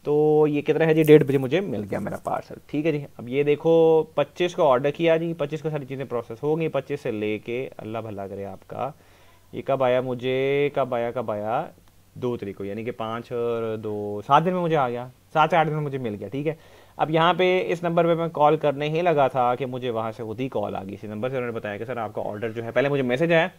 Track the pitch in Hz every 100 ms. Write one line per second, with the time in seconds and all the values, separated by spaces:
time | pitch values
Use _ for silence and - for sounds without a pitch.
0 | - 151 151 151 151 147 147 151 160 160
1 | 156 151 139 135 131 160 202 104 101 95
2 | 101 95 - 95 - - - 147 160 147
3 | 143 - 117 131 147 143 165 165 160 160
4 | 156 - 143 - 175 175 156 127 143 143
5 | 165 165 170 165 143 151 156 151 127 135
6 | 135 120 117 113 147 160 156 143 - 143
7 | 139 107 107 107 - 120 135 - 107 113
8 | 110 101 98 98 98 95 - 107 123 -
9 | - _ - - _ 117 117 135 127 127
10 | 127 123 127 131 135 143 143 151 127 123
11 | 117 123 113 104 107 127 175 - _ _
12 | _ - 123 120 98 95 98 104 113 120
13 | 110 117 117 123 117 117 113 110 107 104
14 | 104 104 104 143 170 180 170 160 127 120
15 | 127 _ _ 160 160 170 156 156 147 135
16 | 120 104 101 139 151 151 - - - -
17 | 147 160 170 170 185 185 - 175 175 170
18 | 170 165 165 151 147 156 147 139 147 160
19 | 175 147 135 131 123 123 131 127 123 110
20 | 113 110 110 110 131 110 101 95 98 98
21 | 104 107 127 135 120 113 104 101 110 117
22 | 107 110 98 104 113 113 113 117 139 143
23 | 127 127 165 165 180